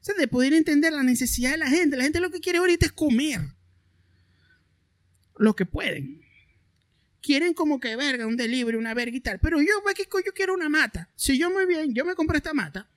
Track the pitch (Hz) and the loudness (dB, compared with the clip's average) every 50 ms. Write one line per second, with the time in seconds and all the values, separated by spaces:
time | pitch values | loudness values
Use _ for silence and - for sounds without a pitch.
0 | _ - 415 381 294 220 - 247 254 269 302 330 311 330 302 285 302 330 311 294 | _ -4 0 0 0 0 2 2 2 4 4 4 4 4 2 2 2 2 0 0
1 | 262 254 247 240 262 226 - - 240 254 302 320 320 262 277 349 359 294 285 254 | 2 2 2 0 0 -2 -2 -2 0 -2 -2 -2 0 2 2 4 2 2 2 0
2 | 254 294 311 339 359 359 349 349 - 370 349 339 359 359 339 339 330 311 - - | -2 0 0 0 -2 -2 -4 -6 -4 0 0 2 4 4 4 4 2 0 0 0
3 | 320 294 233 226 294 311 262 175 156 - - _ _ _ _ _ _ _ _ _ | 0 2 2 2 2 0 -2 -4 -6 -8 -10 _ _ _ _ _ _ _ _ _
4 | _ _ _ _ _ _ _ _ _ _ _ _ _ _ _ _ _ _ _ _ | _ _ _ _ _ _ _ _ _ _ _ _ _ _ _ _ _ _ _ _
5 | _ _ _ _ _ _ _ - 214 220 208 - 185 - - - - - - - | _ _ _ _ _ _ _ 4 4 4 4 2 -4 -4 -4 -6 -4 -4 -6 -6
6 | 139 - 294 330 _ _ _ _ _ _ _ _ _ _ _ _ _ _ _ _ | -10 -12 -14 -18 _ _ _ _ _ _ _ _ _ _ _ _ _ _ _ _
7 | _ _ _ _ - - 285 269 330 359 320 - 330 302 285 254 - 233 220 233 | _ _ _ _ -2 0 0 2 2 0 0 0 0 0 0 -2 -2 -6 -4 -2
8 | 285 285 262 240 226 220 233 240 240 226 240 262 240 226 226 226 226 226 226 240 | -2 -2 -2 -2 -2 -4 -2 -2 -2 -2 -2 -2 -2 -2 -2 -2 -4 -4 -4 -4
9 | 240 240 240 254 _ 233 196 - - 320 339 294 294 392 415 403 403 403 381 - | -4 -4 -6 -6 _ -6 -2 0 0 2 4 4 4 4 2 2 2 -2 -2 -2
10 | 381 _ - 381 370 392 - - 381 370 381 370 330 302 302 311 285 214 - 175 | -6 _ -2 -2 -2 -4 -4 -4 -2 -2 -2 -2 -2 0 2 2 0 0 -2 -10
11 | 170 _ _ - - - 269 254 330 349 370 381 381 359 349 311 311 294 220 240 | -12 _ _ -6 0 0 2 2 2 0 0 0 0 0 0 0 0 -2 -2 -2
12 | 294 349 370 359 320 320 330 294 - 320 311 277 190 143 - 185 208 _ _ | -2 -4 -2 -2 -2 0 0 -2 -2 -2 -4 -4 -4 -4 -10 -14 -16 _ _